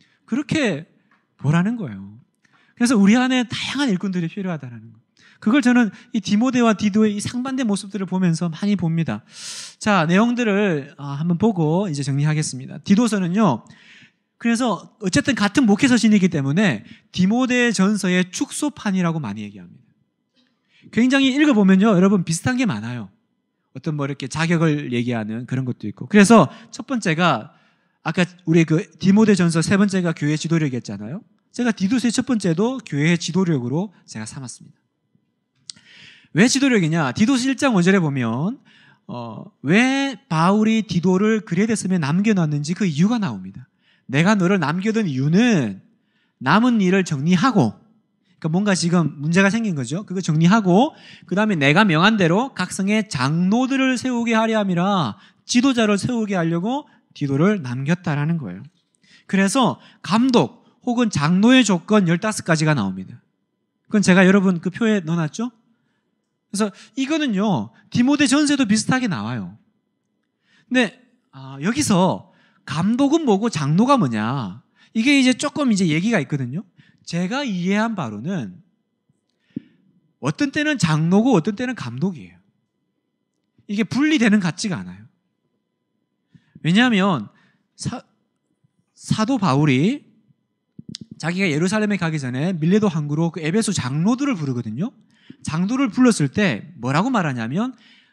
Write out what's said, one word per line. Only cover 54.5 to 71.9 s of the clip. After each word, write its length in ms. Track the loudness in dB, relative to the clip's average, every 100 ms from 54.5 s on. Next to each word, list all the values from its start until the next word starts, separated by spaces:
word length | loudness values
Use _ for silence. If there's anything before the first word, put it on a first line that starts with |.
| 0
함이라", 580 | 0 0 0 0 -2 -6 _ _
지도자를 540 | -2 2 2 2 0 0
세우게 360 | -2 -4 -2
하려고 540 | -2 -2 -2 -4 -6 -8 _ _
디도를 480 | -8 -2 0 2 0
남겼다라는 760 | -4 -6 -2 -2 -2 -4 -2 -4
거예요. 260 | -6 -12 -16 _ _ _ _ _ -4
그래서 500 | 0 2 2 0 -2 -10 _
감독, 600 | -2 0 4 4 2 -4 _ _ -4
혹은 240 | 0 0
장로의 540 | 0 2 4 6 6
조건 440 | 4 0 2 2 2
열다섯 360 | 0 -2 -4
가지가 300 | -2 0 2
나옵니다. 460 | 0 -2 -6 -12 -18 _ _ _ _ _ _
그건 180 | _ 0
제가 240 | 4 6 6
여러분 340 | 6 4 0
그 100 | -4
표에 300 | -2 0 0
넣어놨죠? 500 | -2 -4 -4 -6 -10 -10 _ _ _ _ _ _ _ _ _
그래서 200 | -4 -4 -6 -12 -6
이거는요, 720 | -4 -2 -2 0 0 -2 -4 _ _
디모데 360 | 0 2 2 2
전서에도 400 | 2 2 2 2
비슷하게 420 | 0 0 -2 -2
나와요. 500 | -4 -4 -6 -8 -14 _ _ _ _ _ _ _ _ _ _ -4
근데, 320 | 0 0 -4 _ _ _
아, 260 | -20 -16 -6
여기서 720 | -4 -2 2